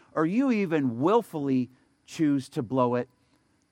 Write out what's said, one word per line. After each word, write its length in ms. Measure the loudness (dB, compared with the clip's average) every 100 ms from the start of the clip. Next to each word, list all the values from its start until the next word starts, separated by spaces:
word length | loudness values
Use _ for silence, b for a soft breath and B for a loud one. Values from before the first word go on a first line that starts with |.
| b
or 120 | -2 0
you 240 | 2 0
even 480 | 0 0 0 -2 0
willfully 720 | 2 2 0 -4 -2 -2 -2 b b b -14
choose 420 | -2 0 0 -2
to 140 | -8
blow 340 | -4 0 0 0
it, 120 | -6 _ _ _ _ _ _